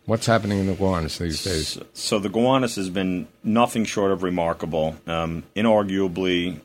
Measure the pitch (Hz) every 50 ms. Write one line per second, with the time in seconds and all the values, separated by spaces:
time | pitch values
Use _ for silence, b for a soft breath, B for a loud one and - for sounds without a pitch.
0 | _ - 110 113 - 117 113 110 104 101 104 98 95 98 92 90 98 95 92 85
1 | 80 78 - - 87 85 76 78 - 98 90 78 76 - - - - - _ -
2 | - - 113 104 95 104 92 110 120 127 135 131 127 117 117 101 95 92 90 101
3 | 95 92 90 90 - - _ _ - 110 107 117 120 - - 117 107 - - 110
4 | 101 98 98 87 92 90 90 90 85 82 82 - - 80 78 78 78 80 80 -
5 | _ 85 82 82 82 82 82 80 - - _ 101 107 117 107 107 101 98 95 98
6 | 98 92 85 92 95 92 90 87 87 90 87 69 -